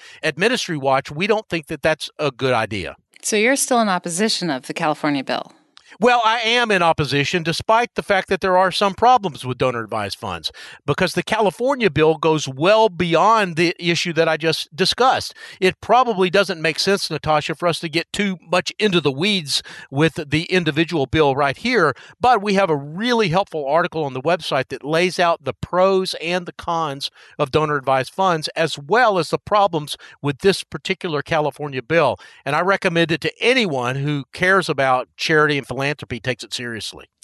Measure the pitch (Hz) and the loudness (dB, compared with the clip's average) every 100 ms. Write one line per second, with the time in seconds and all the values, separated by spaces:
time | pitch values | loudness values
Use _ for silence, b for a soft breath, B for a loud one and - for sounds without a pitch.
0 | B B 151 156 202 254 - 156 135 135 | B B -6 -2 0 0 -4 -4 0 0
1 | - 147 202 214 220 170 151 156 - 156 | -2 -4 -2 -2 -2 -8 -8 -4 -2 -2
2 | - - 147 117 131 123 110 104 78 - | -6 -4 -4 -2 0 0 -2 -4 -8 -12
3 | _ _ - 214 220 269 - 240 220 180 | _ _ -4 0 2 0 0 0 2 0
4 | 175 165 220 - 175 131 - 156 165 147 | -4 -2 -2 -2 -4 -4 -6 -4 -2 -2
5 | 151 143 131 123 - _ _ B B B | -2 -2 -4 -6 -8 _ _ B B B
6 | 233 247 220 233 226 240 233 196 170 160 | 2 4 2 0 0 0 2 2 2 2
7 | 147 143 139 180 165 160 - 220 240 - | 0 0 0 -2 -2 -4 2 2 2 -4
8 | - 196 - 190 190 185 185 - 202 185 | -2 0 0 -2 2 4 2 2 0 2
9 | 233 254 196 127 127 123 131 120 110 110 | 4 4 2 -8 -8 -2 -2 -2 -4 -4
10 | 101 - 107 87 80 - B B - 143 | -6 -6 -8 -6 -8 -12 B B -4 -2
11 | 180 - - 220 208 - 247 277 214 151 | -2 -2 -2 0 0 0 -2 0 0 2
12 | 156 160 160 156 143 131 170 220 220 170 | 2 2 2 0 -2 -2 2 4 4 2
13 | 175 160 190 226 190 160 170 180 170 170 | 0 4 4 4 2 0 -2 0 -2 -2
14 | 175 156 165 160 160 160 - 147 185 - | -2 0 0 0 -2 -2 -4 -2 -2 2
15 | 254 143 - - B B 185 - - 233 | 2 2 -2 -12 B B 0 0 2 4
16 | 247 190 185 180 190 180 160 151 - 196 | 4 2 2 2 0 -2 -4 -2 0 0
17 | - 151 - 151 - 160 175 156 170 151 | -2 -4 0 0 0 -2 -2 -2 -4 -4
18 | 160 - 202 185 - 180 - - 208 180 | -4 -2 -2 -4 -4 -2 -2 -2 0 2
19 | 147 131 196 196 143 - - B B 135 | 0 0 0 0 -2 -6 -6 B B 0
20 | 160 165 147 156 175 185 160 147 160 165 | 0 0 -4 -2 0 0 0 0 0 0
21 | 135 156 147 135 143 135 240 247 156 123 | 0 2 2 2 0 -2 -2 2 2 0
22 | B B 240 233 202 196 196 147 143 165 | B B 2 2 2 2 2 0 -4 -6
23 | 233 240 202 170 202 160 135 156 170 160 | 0 2 2 0 -2 -4 0 0 0 -2
24 | 143 127 143 180 - 143 131 127 135 160 | -6 -4 -2 -2 0 -4 -4 -6 -2 0
25 | 180 170 175 165 135 - - 175 190 190 | 0 2 0 0 -4 -8 -4 2 2 2
26 | 185 - 156 180 175 - - 165 160 139 | 0 -6 -4 -4 -6 -10 -4 -2 -2 -4
27 | - B B B 147 151 156 147 131 135 | -10 B B B -2 0 0 -2 0 0
28 | 127 - 190 165 151 - 160 - 143 214 | 0 -2 0 0 -2 -4 -4 -4 0 2
29 | 240 190 156 143 - 208 196 170 147 - | 4 2 0 -4 0 2 2 0 -6 -12
30 | B B 143 139 190 185 - 156 - 190 | B B -6 0 0 0 -2 -10 -8 -6
31 | 185 147 - 160 147 - 147 135 117 165 | -6 -6 -2 -2 -2 -4 -10 -8 -2 2
32 | 143 101 B B B 147 180 190 190 170 | 2 0 B B B -2 0 0 0 2
33 | 165 160 - - 226 262 214 135 120 135 | 0 0 -4 -2 0 2 0 -2 -4 -4
34 | 143 147 131 - 180 196 170 135 135 127 | -4 -4 -6 -2 2 2 2 0 2 0
35 | 120 - - 160 151 143 120 127 139 147 | -2 -6 0 4 4 2 -4 -4 -4 -4
36 | - 120 127 120 107 - 123 110 - - | -8 -8 -6 -6 -8 -10 -8 -10 -10 -14
37 | - _ | -20 _